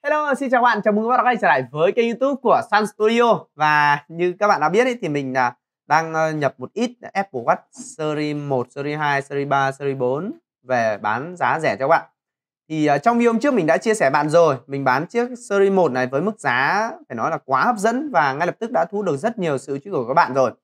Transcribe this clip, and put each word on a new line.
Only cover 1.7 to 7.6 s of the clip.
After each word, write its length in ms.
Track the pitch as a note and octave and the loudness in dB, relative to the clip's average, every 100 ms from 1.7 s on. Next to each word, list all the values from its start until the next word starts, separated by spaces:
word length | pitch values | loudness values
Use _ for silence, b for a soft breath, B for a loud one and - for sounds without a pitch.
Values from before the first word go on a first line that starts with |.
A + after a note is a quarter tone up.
với 220 | D3 F3 | 0 0
kênh 180 | G#3 A#3 | 2 -2
YouTube 300 | A#3 C4+ C#4+ | 0 -2 0
của 180 | A#3 D3+ - | 2 2 2
Sun 160 | G#3 G#3 | -2 -2
Studio. 580 | _ G#3+ A#3 A#3 F3+ - | _ 2 4 4 2 -2
Và 500 | - D3+ D3+ D3 C#3+ _ | -2 2 4 4 2 _
như 260 | E3 F3 F3+ | -4 -4 0
các 100 | G#3 | 0
bạn 120 | E3 | 2
đã 80 | D3+ | 2
biết 160 | F#3+ | 2
ấy, 140 | B3+ B3 | 0 -2
thì 80 | E3+ | -4
mình, 260 | C#3+ C3+ | -4 -2
à, 220 | B2+ B2 - _ _ _ | -2 -2 -2 _ _ _
đang, 280 | D3+ D#3+ | 0 0
ờ, 180 | D#3+ D#3+ | -2 -2
nhập 220 | D#3 C#3 - | 0 -2 -4
một 140 | B2+ | -12
ít 180 | - A#3+ B3 - | -6 -6 -6 -10
Apple 280 | F#3+ G3 B2+ | -6 -6 -6
Watch 220 | B2 F3 | -2 -2